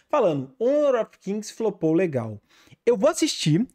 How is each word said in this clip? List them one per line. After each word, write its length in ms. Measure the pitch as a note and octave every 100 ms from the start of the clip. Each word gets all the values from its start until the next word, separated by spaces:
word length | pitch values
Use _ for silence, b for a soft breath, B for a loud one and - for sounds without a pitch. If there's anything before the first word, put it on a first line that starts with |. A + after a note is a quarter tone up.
| _
Falando, 440 | D4+ - C#3 C3+ -
Honor 420 | A#3 D4 C#4+ B3
of 180 | G#3+ _
Kings 320 | F#3 G#3+ G#3
flopou 440 | - A3 - D#3+
legal. 440 | E3 F3+ C3 A2+ G#2 b b b -
Eu 100 | A#3
vou 140 | A#3 C#4
assistir 580 | F4 D4+ - - D#3+ C4